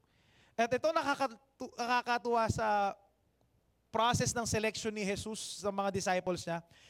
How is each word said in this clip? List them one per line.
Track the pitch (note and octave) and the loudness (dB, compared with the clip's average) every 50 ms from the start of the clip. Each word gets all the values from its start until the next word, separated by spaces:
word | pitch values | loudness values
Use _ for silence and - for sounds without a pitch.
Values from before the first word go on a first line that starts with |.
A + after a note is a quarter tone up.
| _ _ _ _ _ _ _ _ _ _ | _ _ _ _ _ _ _ _ _ _
At | _ - A#3 A#3+ | _ 0 0 2
ito | B3+ A#3+ - D#4 | 0 0 0 0
nakakatu-, | E4 E4 C#4 C#4+ C#4 - C#4 A#3+ A3+ - _ _ _ - G#3 G#3 - - | 0 2 2 2 2 0 0 -2 -4 -8 _ _ _ -12 -12 -10 -6 -4
nakakatuwa | A#3+ A#3 B3 B3 A#3 B3 A#3+ A#3+ A#3+ A#3+ A#3 A#3 A3+ G#3+ | -2 2 2 2 2 2 0 0 2 2 2 4 4 2
sa | A3 - A3+ G#3+ G#3 G#3 G3+ G3 - - _ _ _ _ _ _ _ _ _ _ _ _ _ _ _ _ _ _ | 2 0 0 2 2 2 2 0 -2 -6 _ _ _ _ _ _ _ _ _ _ _ _ _ _ _ _ _ _
process | - A3 A3+ A#3+ A#3+ B3 B3+ A3+ | 0 2 2 4 2 2 0 0
ng | - B3 A3+ | -2 -2 -2
selection | - - A3 G#3+ A3 G#3 - - A3+ G#3+ | -2 0 0 0 0 -2 -2 -4 -4 -4
ni | G#3+ | -2
Jesus | G3+ F#3+ G3+ - - A3 - - - - - - F3+ | -2 -2 -2 -2 -4 -6 -8 -8 -8 -10 -10 -6 -4
sa | G3+ G3 | -2 -2
mga | G3 G3 G3 | 0 0 0
disciples | F#3 F#3+ E3 G3 F#3 F#3 F3+ F#3 F3 E3 - | 0 0 0 2 0 2 0 0 -2 -2 -4
niya. | E3+ E3 E3+ - _ - - - | -4 -4 -4 -6 _ -20 -20 -20